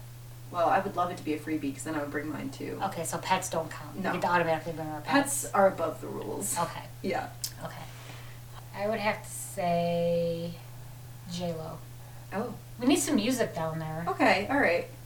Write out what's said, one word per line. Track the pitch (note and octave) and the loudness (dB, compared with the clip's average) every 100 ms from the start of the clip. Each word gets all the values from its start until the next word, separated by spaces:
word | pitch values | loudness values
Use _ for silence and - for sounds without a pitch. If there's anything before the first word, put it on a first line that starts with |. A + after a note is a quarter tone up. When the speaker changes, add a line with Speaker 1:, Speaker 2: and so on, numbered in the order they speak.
| - - - - - | -14 -14 -14 -14 -6
Speaker 1:
Well, | E3 D#3+ | 2 4
I | F#3+ | 4
would | G3 F3+ | 2 0
love | F3 | 0
it | D#3 | 0
to | |
be | D3+ | -2
a | D3+ | -2
freebie | D#3 D#3 C#3 | 0 -2 -2
'cause | - D#3 | -4 -4
then | D#3 | -2
I | |
would | - | -2
bring | - D#4 | -4 -4
mine | C4+ C4+ | -4 -6
too. | - - - - | -6 -6 -2 -2
Speaker 2:
Okay, | E3+ D#3+ | -2 -2
so | E3+ | -2
pets | - F#3 - | 2 2 2
don't | E3+ D#3+ | -2 -2
count. | - - - | -6 -10 -4
Speaker 1:
No. | F3+ | -2
Speaker 2:
We | F3 | 0
get | |
to | E3+ | 4
automatically | F3 E3 D#3+ E3+ | 4 4 2 0
bring | D#3 D#3 | -4 -4
our | D3+ | -6
pets. | - C#4 C#4+ - | 2 4 4 0
Speaker 1:
Pets | - | 0
are | G3+ F#3+ | 6 6
above | F#3 E3 - | 6 -2 -2
the | - | -6
rules. | E3 - - G3+ - | -6 -4 -4 -2 0
Speaker 2:
Okay. | E3 - - - | -2 -4 -10 -6
Speaker 1:
Yeah. | F#3+ - - - - - | -2 -2 -4 -6 -8 -8
Speaker 2:
Okay. | E3 - - - - - - - - - - G3 | -10 -10 -12 -12 -12 -12 -12 -12 -12 -14 -12 -4
I | G#3 | 0
would | G#3+ | 2
have | G#3+ G3+ | 0 0
to | - | -4
say | - - - F3 E3+ E3+ E3+ E3+ E3+ E3+ E3+ E3+ E3+ - - - - - - F3+ | -10 -8 -2 2 4 4 4 4 4 2 0 -4 -8 -12 -14 -12 -14 -14 -14 -8
J-Lo. | F3 F3 D#3+ D#3+ D#3+ - - - - - | -4 -2 -4 -6 -10 -12 -14 -14 -14 -8
Speaker 1:
Oh. | F#3+ A#3+ - - - | -4 -4 -6 -12 0
Speaker 2:
We | B3 | 6
need | F4 | 6
some | - A#3+ | 6 4
music | G#3+ B3 G3 - | 4 2 2 0
down | D#3+ D#3+ | -2 -2
there. | D#3+ D#3+ E3+ | -4 -2 -2
Speaker 1:
Okay, | F#4+ A#3+ F#3+ G#3 | 4 6 6 4
all | C#4+ | 4
right. | F#3+ - - - | 6 4 0 -8